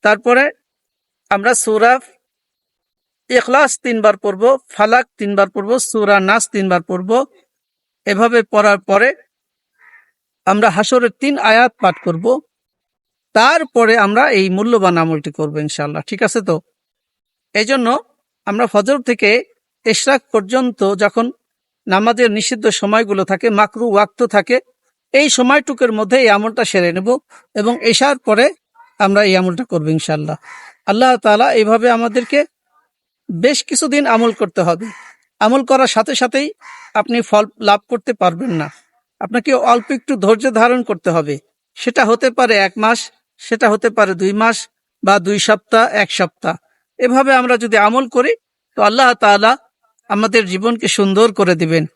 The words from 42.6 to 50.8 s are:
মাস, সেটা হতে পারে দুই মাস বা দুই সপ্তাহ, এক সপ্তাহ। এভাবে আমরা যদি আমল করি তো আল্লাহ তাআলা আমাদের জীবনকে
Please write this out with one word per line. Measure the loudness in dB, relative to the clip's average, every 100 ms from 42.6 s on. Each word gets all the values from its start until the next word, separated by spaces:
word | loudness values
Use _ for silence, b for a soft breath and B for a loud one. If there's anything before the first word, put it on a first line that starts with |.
| 0 0
মাস, | -2 -2 -6 _ _ _
সেটা | -8 -2 0
হতে | 0 -2
পারে | 0 -2 0
দুই | -2
মাস | 0 0 -2 -8 _ _ _
বা | 0 0
দুই | 0 -2
সপ্তাহ, | 0 0 _ 2 2
এক | 0 -4
সপ্তাহ। | -2 -4 _ -8 -8 _ _ _ _
এভাবে | 0 2 2
আমরা | 2 2 -2
যদি | 0 2
আমল | 2 2 -2
করি | -2 0 -2 _ _ _ 0
তো |
আল্লাহ | 0 4 2
তাআলা | 2 2 4 2 0 _ _ _ _ _
আমাদের | -4 0 0 0
জীবনকে | -4 -4 -4